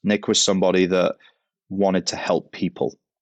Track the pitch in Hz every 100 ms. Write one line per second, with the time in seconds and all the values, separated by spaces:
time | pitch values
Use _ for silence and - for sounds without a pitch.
0 | 98 104 110 104 - 95 92 92 90 92
1 | 87 - _ _ _ _ _ 95 98 92
2 | - - - 85 - - 90 - - -
3 | _ _